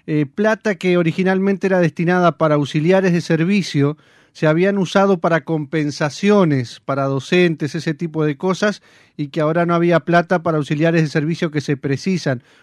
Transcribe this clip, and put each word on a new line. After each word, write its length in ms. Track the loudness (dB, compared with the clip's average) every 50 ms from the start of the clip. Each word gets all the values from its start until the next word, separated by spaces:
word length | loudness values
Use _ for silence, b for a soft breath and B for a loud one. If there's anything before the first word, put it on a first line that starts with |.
| b b
eh, 180 | -2 -2 -2
plata 500 | -2 _ 0 0 0 0 0 -2 -4 -4
que 220 | -2 0 0 2 2
originalmente 720 | 2 0 0 0 0 0 0 0 0 0 -2 0 0 0
era 120 | 2 2
destinada 580 | 2 0 0 -2 0 0 2 2 2 2 2 2
para 180 | 2 2 2
auxiliares 580 | 2 0 0 -2 0 2 2 2 2 2 2 0
de 80 | 0
servicio 720 | 0 0 0 0 0 2 0 0 0 -2 0 0 0 0 -2 -4 b b b b b b b
se 140 | -2 0 2
habían 300 | 2 2 2 2 0 0
usado 420 | -2 0 2 2 2 2 2 2
para 260 | 0 0 0 0 -2
compensaciones, 1400 | -2 -4 -4 -4 -4 -4 -4 -4 -4 -4 -4 -4 -6 -4 -2 0 2 4 4 4 4 2 0 -2 -4 -10 -12 _
para 220 | -6 -4 -2 -2
docentes, 680 | -2 -2 -4 -4 0 2 2 4 2 2 -2 -6 -6 -6
ese 200 | -6 -6 -6 -6
tipo 320 | -6 -6 -6 -4 -2 -2
de 100 | -2 -2
cosas, 460 | -2 -2 -4 -2 0 0 -2 -2 -4 b b b b b b b
y 140 | b -10 -8
que 100 | -4 -2
ahora 260 | -2 0 0 0 0
no 80 | 0 0
había 280 | 0 2 2 2 0
plata 420 | 2 2 2 2 2 2 0 -2 0
para 140 | 0 -2 -2
auxiliares 460 | -2 -2 -2 0 0 2 2 2 0
de 40 | 0
servicio 440 | -2 -2 -2 -2 -4 -4 -4 -4
que 100 | -4 -4
se 160 | -4 -4 -4 -4
precisan. 640 | -4 -4 -4 -4 -2 -4 -4 -2 -2 -4 -4 -4 b b b b